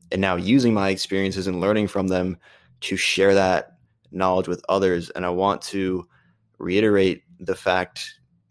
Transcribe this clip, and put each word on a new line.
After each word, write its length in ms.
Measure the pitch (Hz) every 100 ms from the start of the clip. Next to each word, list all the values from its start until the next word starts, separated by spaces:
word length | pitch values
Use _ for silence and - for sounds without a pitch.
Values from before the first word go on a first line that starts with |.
| _
and 100 | 95
now 140 | 95
using 400 | 90 90 135 120
my 140 | 104 98
experiences 580 | 95 - 95 98 92 95
and 140 | 92
learning 260 | 95 107 101
from 220 | 98 92
them 280 | 92 92 90 _ _ _ _
to 160 | - 95
share 380 | - - 98
that 420 | 98 92 90 - _ _ _ _
knowledge 380 | 90 95 92 90
with 160 | 87 -
others. 420 | 98 95 85 85
And 140 | -
I 60 | 90
want 320 | 90 98 92
to 460 | - 101 92 90 87 _ _ _ _ _
reiterate 640 | 87 98 110 101 95 - _ -
the 160 | 90
fact 600 | 95 98 92 90 - - - _ _ _